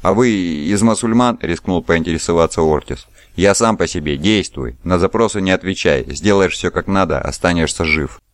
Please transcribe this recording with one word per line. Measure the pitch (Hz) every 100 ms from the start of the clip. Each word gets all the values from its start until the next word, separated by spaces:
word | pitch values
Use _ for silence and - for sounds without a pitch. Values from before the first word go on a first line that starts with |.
"А | 90
вы | 101 127
из | 104 90 76 76 101
мусульман?" | 117 107 117 113 123 101
рискнул | 76 85 - 90
поинтересоваться | - 85 80 80 - 85 82 -
Ортис. | 80 76 - - - - - -
"Я | 95 98
сам | 117 107
по | 85
себе, | 87 73 71
действуй. | 82 107 87 - 62 60
На | 80 90
запросы | 90 110 113 104
не | 95
отвечай, | 92 92 95 87 69 65
сделаешь | 69 92 98 92
всё | - 92
как | 90 87
надо, | 98 92 71
останешься | - 69 87 87 78 - 82
жив". | 78 69 - _